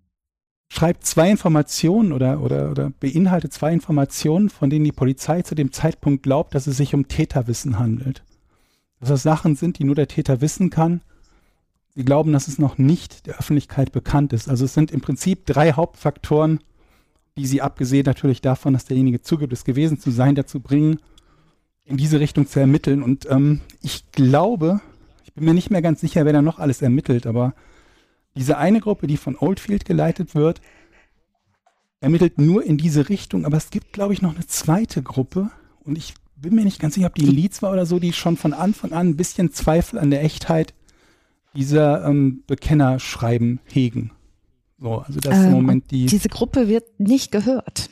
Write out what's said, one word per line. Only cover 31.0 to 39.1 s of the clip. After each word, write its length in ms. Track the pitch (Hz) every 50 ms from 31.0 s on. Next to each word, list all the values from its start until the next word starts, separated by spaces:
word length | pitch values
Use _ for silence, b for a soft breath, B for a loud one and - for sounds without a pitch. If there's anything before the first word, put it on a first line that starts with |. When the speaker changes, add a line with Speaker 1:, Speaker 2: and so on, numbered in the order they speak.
| b b b _ _ _ _ _ _ _ _ _ _ _ _ _ _ _ _ _
Speaker 1:
ermittelt 360 | 135 139 165 165 180 170 -
nur 260 | - 147 160 185 226 302
in 120 | 202 151
diese 300 | 143 160 170 143 151 135
Richtung. 380 | - 202 - - - 196 180 160
Aber 100 | 160 160
es 120 | 156 - -
gibt, 240 | - 214 - _ -
glaube 180 | 208 196 202 196
ich, 80 | -
noch 140 | 185 165 156
eine 100 | 175 -
zweite 560 | - - - - 156 165 208 226 - - 160
Gruppe. 500 | 127 - - 135 127 - - 185 202 226 b b b b b b _
Und 140 | 139 147
ich 180 | 165 - - - - _ _ _
bin 200 | 139 143 170 226
mir 100 | 226 208
nicht 140 | 196 - -
ganz 140 | 151 151 -
sicher, 120 | 190 180
ob 80 | 175 -
die 100 | 165 147
in 60 | 139
Leeds 300 | 139 143 180 202 - -
war 100 | 208 190
oder 140 | 196 185 180
so, 120 | 165 180 180
die 120 | 175 175
schon 240 | 165 - - 170 170
von 160 | - - 156 143
Anfang 380 | 147 175 202 220 - - -
an 160 | - 175 180
ein 60 | 175